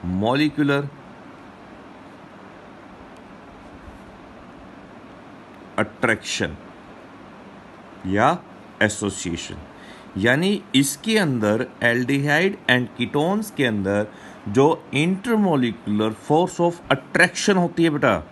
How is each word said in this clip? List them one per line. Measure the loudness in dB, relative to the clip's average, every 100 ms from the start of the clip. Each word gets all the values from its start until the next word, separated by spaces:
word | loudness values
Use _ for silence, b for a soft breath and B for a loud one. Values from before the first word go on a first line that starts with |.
| -2
molecular | -2 0 2 0 0 0 0 -2 -12 -20 -20 -20 -20 -20 -20 -20 -20 -20 -20 -20 -20 -20 -20 -20 -20 -20 -20 -20 -20 -20 -20 -20 -20 -20 -20 -20 -20 -20 -20 -20 -20 -20 -20 -20 -20 -20 -20 -20 -20 -20 -20 -20 -20 -20 -20 -12 -8
attraction | -8 -4 -2 -2 -4 -6 -6 -8 -18 -20 -20 -20 -20 -20 -20 -20 -20 -20 -20 -20 -20 -12 -4
या | 2 2 2 -8 -20 -20 -2
association, | 0 0 -6 -6 -8 -8 -10 -14 -16 B B B B -2
यानी | 0 2 0 -2 2
इसके | 2 2 -2 0 0
अंदर | 2 2 2 0 -2 -2
aldehyde | 0 0 0 0 0 0 0 -2 0
and | 0 0 -4
ketones | -4 0 0 -2 -4 -2
के | -2
अंदर | 0 0 0 -2 B B B -2
जो | 4 4 4 -2
intermolecular | -2 0 0 0 2 2 2 0 -2 -4 0 0 -4 0
force | 2 2 0
of | -2 -2 -4 -4
attraction | -2 2 2 2 0 2
होती | 2 2
है | 2
बेटा | 2 2 0 -2